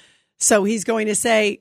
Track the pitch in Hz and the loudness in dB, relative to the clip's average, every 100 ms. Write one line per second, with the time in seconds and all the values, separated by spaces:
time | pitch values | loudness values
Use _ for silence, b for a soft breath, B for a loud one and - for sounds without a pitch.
0 | b b b b - 214 196 226 208 226 | b b b b 0 2 2 -2 -2 -4
1 | 214 208 233 220 208 - | -2 -2 0 2 0 -4